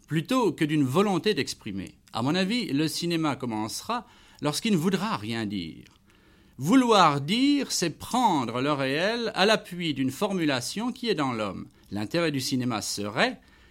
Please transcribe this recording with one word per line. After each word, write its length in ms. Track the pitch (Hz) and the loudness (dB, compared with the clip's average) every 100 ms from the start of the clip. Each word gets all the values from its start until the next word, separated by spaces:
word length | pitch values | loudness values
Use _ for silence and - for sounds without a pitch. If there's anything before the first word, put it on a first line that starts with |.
| - | -4
plutôt 420 | 156 151 262 208 | -2 0 2 2
que 120 | - | 2
d'une 200 | 151 156 | 0 2
volonté 500 | 131 143 214 175 214 | 2 2 2 2 0
d'exprimer. 600 | 190 120 - 113 95 90 - _ | 0 -2 -8 -10 -8 -10 -14 _
À 80 | - | -4
mon 120 | 127 | 0
avis, 380 | 175 190 247 208 | 0 0 -2 0
le 160 | 139 156 | 0 0
cinéma 480 | - 170 170 156 127 | -2 -2 0 -2 -2
commencera 680 | 123 107 110 - - 240 - - - - | -4 -4 -4 -6 -6 -6 -8 -20 -20 -6
lorsqu'il 320 | 147 147 220 | -4 -2 0
ne 60 | 185 | 2
voudra 400 | 180 185 214 151 | 2 0 -2 -4
rien 260 | 107 117 | -4 -4
dire. 400 | 107 98 82 - - - _ _ _ - _ - | -4 -4 -6 -10 -20 -20 _ _ _ -20 _ -6
Vouloir 640 | 143 269 240 208 165 143 | 4 6 6 8 8 6
dire, 500 | 143 226 277 285 240 | 0 2 4 2 0
c'est 180 | - 170 - | -2 -2 -4
prendre 600 | - 240 233 156 117 117 | -4 2 4 2 0 0
le 100 | 139 | 0
réel 580 | 143 131 143 196 240 226 | 0 0 0 0 -2 -2
à 100 | 160 | 2
l'appui 480 | 196 214 - 180 165 | 2 2 0 -4 -2
d'une 180 | 135 131 | 0 -2
formulation 800 | - 202 190 151 131 - 196 247 | -2 -2 -2 -2 -2 -4 -4 -6
qui 160 | 233 233 | -4 -2
est 40 | |
dans 180 | 160 139 | 0 -2
l'homme. 340 | 113 104 87 87 - - | -2 -4 -6 -12 -18 -10
L'intérêt 400 | 101 107 170 165 | -6 -4 -2 0
du 100 | 135 | -2
cinéma 400 | 127 131 123 110 | -2 -2 0 -2
serait 600 | - - 104 120 240 233 _ - - | -4 -6 -4 0 0 -2 _ -20 -20